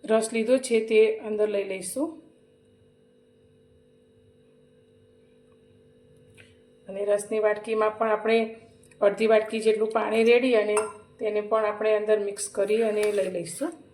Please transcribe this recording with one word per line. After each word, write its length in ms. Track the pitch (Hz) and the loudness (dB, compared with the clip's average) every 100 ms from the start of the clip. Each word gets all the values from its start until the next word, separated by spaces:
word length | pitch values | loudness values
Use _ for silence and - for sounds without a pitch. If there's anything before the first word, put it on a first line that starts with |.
| 247 | 2
રસ 160 | 220 220 | 0 0
લીધો 220 | 226 220 262 - | -4 0 0 2
છે 120 | 226 220 | -2 2
તે 100 | 220 220 220 220 | 4 4 0 -6
અંદર 200 | 208 214 | -2 -2
લઈ 120 | 202 196 | -2 -6
લઈશું. 380 | 190 - 262 320 - - _ _ _ _ _ _ _ _ _ _ _ _ _ _ _ _ _ _ _ _ _ _ _ _ _ _ _ _ _ _ _ _ _ _ _ _ _ - - - - - - - - - | -8 -8 -6 -6 -8 -20 _ _ _ _ _ _ _ _ _ _ _ _ _ _ _ _ _ _ _ _ _ _ _ _ _ _ _ _ _ _ _ _ _ _ _ _ _ -10 -10 -14 -20 -20 -20 -20 -18 -8
અને 120 | 190 202 | -2 2
રસની 320 | 208 208 220 214 | 2 2 2 2
વાટકીમાં 500 | 208 220 220 214 214 | 2 -2 0 0 0
પણ 140 | 226 214 | 0 0
આપણે 220 | 220 226 220 - - _ _ _ 202 | 2 2 0 -6 -20 _ _ _ 2
અડધી 220 | 202 220 | 2 4
વાટકી 280 | 220 220 226 220 | 4 2 0 0
જેટલું 240 | 214 220 220 | 0 0 -2
પાણી 320 | 214 220 226 | 0 2 4
રેડી 260 | 240 254 226 | 4 4 2
અને 160 | 208 214 214 - - - | 2 -2 -2 -12 -20 -8
તેને 240 | 214 208 208 | -4 -4 -2
પણ 160 | 220 214 | -2 -2
આપણે 260 | 208 214 214 | -2 0 0
અંદર 220 | 214 214 202 | 2 0 -2
મિક્સ 180 | 202 - - | -8 -8 -4
કરી 260 | 202 220 226 | -2 0 0
અને 140 | 214 208 208 | 0 -2 -2
લઈ 140 | 190 180 | -4 -6
લઈશું. 360 | 165 - 320 339 - | -10 -8 -8 -8 -20